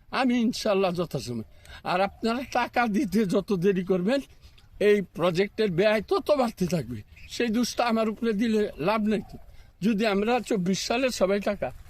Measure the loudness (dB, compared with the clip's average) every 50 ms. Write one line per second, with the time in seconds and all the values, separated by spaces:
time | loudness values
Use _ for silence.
0 | -14 -6 -2 0 0 2 2 2 2 0 0 -2 0 0 2 2 2 0 0 -2
1 | -4 -4 -4 -6 -6 -4 -8 -8 -8 -10 -16 -20 -20 -20 -18 -10 -4 -2 0 0
2 | 0 -2 -2 -4 -4 -2 -2 -2 -4 -2 -2 -2 -2 0 0 0 2 2 2 0
3 | 0 2 2 2 2 2 2 0 0 0 -2 2 2 2 2 2 0 0 0 0
4 | 2 0 0 -2 -2 -6 -18 -20 -20 -20 -20 -20 -20 -14 -6 0 2 4 4 4
5 | 2 -4 -4 -2 0 0 2 2 0 -2 0 -2 -2 0 2 2 4 4 2 2
6 | 0 0 -2 0 2 2 2 2 2 0 0 -2 -2 -2 -2 -2 -4 -4 -8 -12
7 | -12 -14 -20 -20 -18 -10 -4 -2 -2 0 0 0 0 0 0 0 0 2 2 2
8 | 0 0 -2 -2 -2 -2 0 0 0 2 2 2 0 0 -4 -2 0 0 0 2
9 | 2 0 0 -2 -2 -6 -14 -18 -18 -18 -20 -20 -20 -20 -8 -2 0 0 2 2
10 | 2 2 2 2 2 2 0 0 0 0 -2 0 0 0 -2 -2 -2 -2 -2 0
11 | 0 0 0 0 2 2 2 0 0 -2 -2 -2 -4 -6 -8 -10 -18